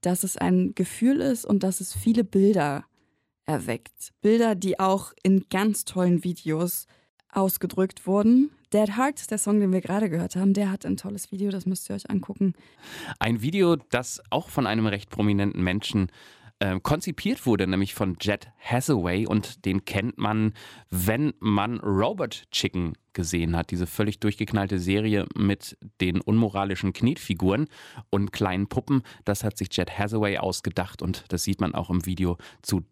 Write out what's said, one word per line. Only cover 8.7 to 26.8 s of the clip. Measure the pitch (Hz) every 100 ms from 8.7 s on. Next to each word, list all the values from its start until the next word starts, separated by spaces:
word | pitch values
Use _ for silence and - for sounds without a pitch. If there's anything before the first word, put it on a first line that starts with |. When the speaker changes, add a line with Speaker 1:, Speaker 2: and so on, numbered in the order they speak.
Speaker 1:
Dead | 208 214 208
Hearts, | 262 294 -
der | 214
Song, | - 208
den | 196
wir | 185
gerade | - 196 214
gehört | 165 170 180
haben, | 196
der | 196 202
hat | 196 -
ein | 190
tolles | 190 202 -
Video, | 196 202
das | 190 185
müsst | 185 -
ihr | 196
euch | -
angucken. | 202 - 196 - - - _ - - - -
Speaker 2:
Ein | 110 117
Video, | 120 190 175 165
das | - 123 127 - -
auch | 139 -
von | - 113
einem | 110 110
recht | 101 -
prominenten | - 104 101 101 -
Menschen, | 90 95 - 107 92 - - - - _
äh, | 101 92
konzipiert | - 151 - - 196 254 -
wurde, | 104 92
nämlich | 95 98
von | - 98 87
Jed | 98 101 - _
Hathaway. | - 120 135 127 87 90 113
Und | 107 - -
den | 98 95
kennt | - 101 113 -
man, | 104 107 107 107 - - -
wenn | 90 90 113 151 -
man | 113 101 104 120
Robot | 104 98 110 202 131 - -
Chicken | - - 92 85 - _
gesehen | - 82 85 82 85
hat, | 82
diese | 90 90
völlig | - 107 104
durchgeknallte | 107 - 107 110 98 98
Serie | 87 98 110 104 -
mit | - 98 98 - - 104 _
den | 90 90
unmoralischen | - 110 110 98 98 95